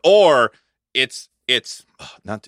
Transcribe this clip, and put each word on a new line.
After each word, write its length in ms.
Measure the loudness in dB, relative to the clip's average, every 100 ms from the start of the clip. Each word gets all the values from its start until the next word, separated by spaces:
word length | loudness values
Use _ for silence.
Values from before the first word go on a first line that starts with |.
| 2
or 480 | 4 4 2 0 -4 _ _ _
it's, 340 | -6 -6 -8 -20 _ -6
it's, 380 | -6 -6 -18 _ _
ugh, 100 | -20 -20
not, 240 | -16 -16